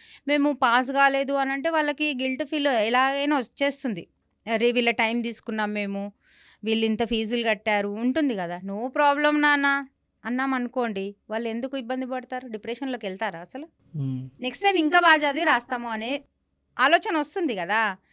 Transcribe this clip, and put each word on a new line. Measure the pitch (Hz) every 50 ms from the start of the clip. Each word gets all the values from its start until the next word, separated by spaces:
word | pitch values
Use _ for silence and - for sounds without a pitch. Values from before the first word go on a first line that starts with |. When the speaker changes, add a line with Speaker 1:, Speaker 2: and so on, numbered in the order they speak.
| - - - - - -
Speaker 1:
మేము | 285 294 277 294 285 277
పాస్ | 277 247 233 254 254 240
కాలేదు | 269 277 277 277 269 269 277 247 277
అని | 277 269 269
అంటే | 269 277 269 330
వాళ్ళకి | 330 311 302 294 294 285 302 302 294
గిల్ట్ | 247 262 262 262 - 311
ఫీల్ | - 311 302 285 285 262 226
ఎలాగైనా | 208 220 240 247 262 269 269 277 285 285 302 277
వచ్చేస్తుంది. | 240 - _ - 277 285 269 - - 262 208 170 - - _ _ _ _ _ _ -
"అరే, | 208 226 214 226 240
వీళ్ళ | 233 247 240 233
టైమ్ | 226 233 233 220 233 240 226
తీసుకున్నాం | 233 220 - - - 220 220 214 208 208
మేము, | 208 202 202 196 196 196 202 - _ _ _ _ - - - - _ -
వీళ్ళు | 214 220 220 226
ఇంత | 220 220 196 233
ఫీజులు | 220 233 220 220 208 240 240 233
కట్టారు" | 226 214 202 - 220 208 208 202 202 202 214
ఉంటుంది | 226 254 262 320 302 277 240
కదా. | 190 180 170 175 180 190
"No | 196 196 208 233 262
problem | 262 294 294 285 285 285 294 294 302 302
నాన్న" | 294 294 294 285 277 277 277 277 277 269 _ _ _ _ _ _ -
అన్నాం | 214 240 254 262 269 262
అనుకోండి, | 254 247 240 247 262 240 226 208 196 190 202 202 _ _ -
వాళ్ళు | 214 226 233 226
ఎందుకు | 220 233 240 262 269 269
ఇబ్బంది | 233 226 254 254 262 240
పడతారు? | 262 254 233 - 262 254 254 254
డిప్రెషన్‌లోకి | 220 208 - 226 233 233 277 269 254 233 220
వెళ్తారా | 196 185 196 226 208 175 165
అసలు? | 175 170 - 262 302 330 _ _ _ _ -
Speaker 2:
మ్మ్. | 156 139 135 131 127 131 135 - -
Speaker 1:
నెక్స్ట్ | 247 254 254 - 392
టైమ్ | 403 392 359
ఇంకా | 311 302 349 349
బాగా | 349 330 311 302
చదివి | 294 285 269 294 330
రాస్తాము | 320 277 240 - - 254 240 240 240
అనే | 226 214 220 233 277 285 - _ _ _ _ _ _ _ _ _ _ -
ఆలోచన | 254 277 320 370 370 440 359 311
వస్తుంది | 294 - - 403 349 294 226
కదా. | 185 175 175 202 226 226 208 190 - _ _